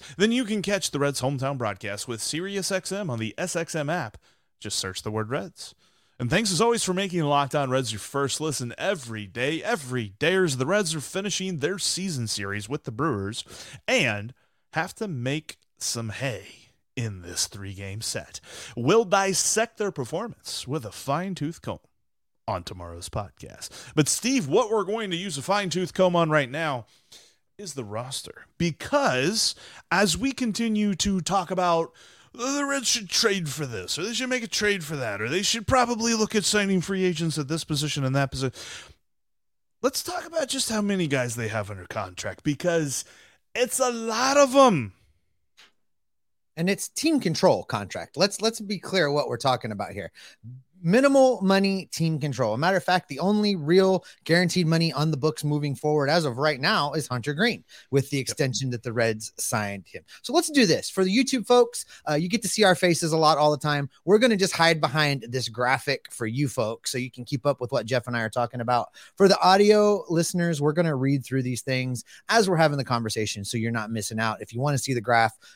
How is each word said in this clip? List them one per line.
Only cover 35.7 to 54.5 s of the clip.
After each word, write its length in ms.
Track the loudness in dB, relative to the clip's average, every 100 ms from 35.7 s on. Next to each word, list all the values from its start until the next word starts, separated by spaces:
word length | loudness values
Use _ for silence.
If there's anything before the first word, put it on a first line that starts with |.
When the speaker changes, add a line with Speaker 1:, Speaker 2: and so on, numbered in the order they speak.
| 2 4 2 0
Speaker 1:
look 220 | 2 2 0
at 80 |
signing 380 | 2 2 4 2
free 240 | 0 0 0
agents 320 | 0 -2 -2
at 100 | -2
this 160 | -4
position 400 | -2 -2 -2 0
and 120 | 0 2
that 160 | 0
position. 280 | -2 -4 -6 -14 -16 -18 -20 _ _ _ _ _ _ _ _
Let's 220 | -2 -2
talk 220 | -6 -8 -6
about 240 | -4 -4
just 200 | -2 -2
how 120 | -2
many 260 | 0 0 0
guys 280 | 0 -2 -4
they 120 | -4
have 220 | -4 -6
under 160 | -10 -10
contract, 580 | -8 -8 -8 -10 -6
because 640 | -4 -2 0 0 0 -4 -10 -16 -20 _ _ -2
it's 240 | -2 2
a 120 | 0
lot 460 | 0 -4 0 4 6
of 160 | 6 8
'em. 380 | 8 8 0 -8 _ _ _ _ _ _ -20 _ _ _ _ _ _ _ _ -4
Speaker 2:
And 120 | -2
it's 200 | -2 -4
team 300 | -2 2 2
control 440 | 2 4 4 4
contract. 540 | 0 -4 -4 -8 -6 0
Let's, 240 | 0 2
let's 180 | -2 -2
be 180 | -6 -8
clear 320 | -2 0 2
what 200 | 0 -2
we're 80 | -2
talking 340 | 0 0 -2
about 220 | -6 -8
here. 180 | -8 -12 -14 -20 -20 -18 -18 -20 _
Minimal 560 | 2 6 6 8 6 6
money, 420 | 4 4 4 0 -4
team 280 | -2 0 0
control. 360 | -2 0 0 2
A 20 |
matter 200 | 2 2
of 60 |
fact, 240 | 2 0 0
the 120 | -2
only 360 | 0 2 2 0
real 480 | 4 6 6 4 -2 -8
guaranteed 420 | 2 2 4